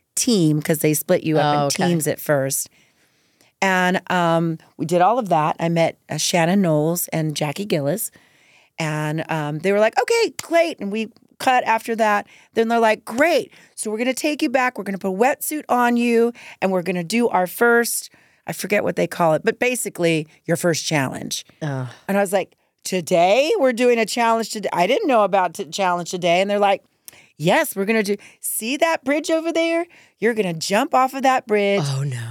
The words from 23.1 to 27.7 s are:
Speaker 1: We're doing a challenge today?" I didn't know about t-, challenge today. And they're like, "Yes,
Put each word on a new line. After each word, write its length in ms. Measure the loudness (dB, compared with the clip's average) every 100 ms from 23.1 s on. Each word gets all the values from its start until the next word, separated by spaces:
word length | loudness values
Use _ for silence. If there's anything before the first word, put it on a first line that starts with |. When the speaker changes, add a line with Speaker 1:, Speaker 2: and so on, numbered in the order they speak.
| 4 6 4 4 2
Speaker 1:
We're 140 | 2
doing 260 | 4 2 2
a 60 | 0
challenge 440 | 0 2 0 -2
today?" 200 | -6 -4
I 140 | 0 2
didn't 200 | 2 2
know 160 | 4
about 300 | 4 2 0 -2
t-, 100 | -8
challenge 440 | -2 0 0 -4
today. 320 | -2 2 2
And 80 | 2
they're 80 | 2
like, 240 | 2 2 _ _ -20 -20 _ -2
"Yes, 380 | 2 2 0